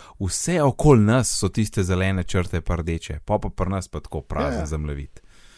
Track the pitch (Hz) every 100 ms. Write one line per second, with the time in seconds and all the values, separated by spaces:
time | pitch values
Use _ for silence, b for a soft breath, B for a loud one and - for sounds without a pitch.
0 | B B 95 - - 175 143 - 151 127
1 | 104 127 135 - 120 - 104 - 90 92
2 | 95 95 87 95 87 90 78 85 82 82
3 | - 73 - 104 101 - 90 98 - 76
4 | - 78 - 76 71 69 78 78 76 71
5 | 69 - - b b